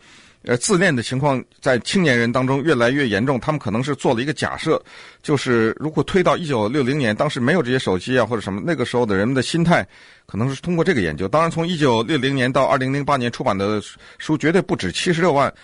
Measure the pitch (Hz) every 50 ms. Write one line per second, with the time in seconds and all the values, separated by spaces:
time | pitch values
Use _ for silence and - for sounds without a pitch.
0 | - - - - - - _ _ - - 120 123 - - - 170 196 185 147 120
1 | 107 - 127 131 143 147 135 123 - _ _ _ - 143 127 117 - - - 196
2 | 180 147 123 120 117 117 120 131 131 127 135 143 127 165 147 120 117 120 135 147
3 | 143 117 101 98 117 139 139 117 - 156 156 135 - 110 95 117 131 147 139 -
4 | - 165 127 110 131 151 147 - - 80 67 - - 160 147 - - - - -
5 | - - - _ - - 151 131 - 131 123 117 110 113 - - 123 156 151 160
6 | 135 - - 190 175 170 143 - 175 143 139 113 104 104 127 151 131 120 139 156
7 | 135 107 107 107 143 151 - 143 117 127 170 190 135 120 127 131 - 110 92 90
8 | - - 127 127 113 107 123 107 92 101 95 101 85 85 - - 120 - - 120
9 | 120 107 98 95 101 120 135 131 120 - - 165 170 170 175 127 98 - - -
10 | - - - - _ - - 95 117 135 135 127 - 170 180 165 160 175 175 120
11 | 90 80 78 73 92 101 - 151 165 165 170 160 165 175 185 151 151 135 117 110
12 | 117 101 160 139 117 139 139 135 123 127 131 143 131 - - 135 131 131 135 143
13 | 139 143 143 135 120 120 - - 143 123 101 95 98 104 107 104 - - - -
14 | - - - - - - 156 147 - 151 170 190 170 - 180 - - 180 - -
15 | - 180 165 160 170 175 139 139 135 104 - -